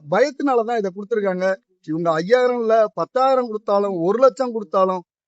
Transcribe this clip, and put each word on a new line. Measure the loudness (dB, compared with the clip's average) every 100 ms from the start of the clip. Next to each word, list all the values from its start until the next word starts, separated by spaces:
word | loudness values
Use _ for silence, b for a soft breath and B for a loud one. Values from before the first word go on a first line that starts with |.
| -2
பயத்தினாலதான் | 0 0 0 0 0 0 -2
இதை | -4 -6
கொடுத்திருக்காங்க. | -6 -4 -2 -2 -2 -4 _ _ -8
இவங்க | -4 -2
ஐயாயிரம் | 0 2 2 2 0
இல்ல, | 2 2 2
பத்தாயிரம் | -2 -4 0 2 2 -2
கொடுத்தாலும், | -6 -2 0 0
ஒரு | -2 0 4
லட்சம் | 2 2 -4
கொடுத்தாலும், | -6 -2 0 2 0 -8 _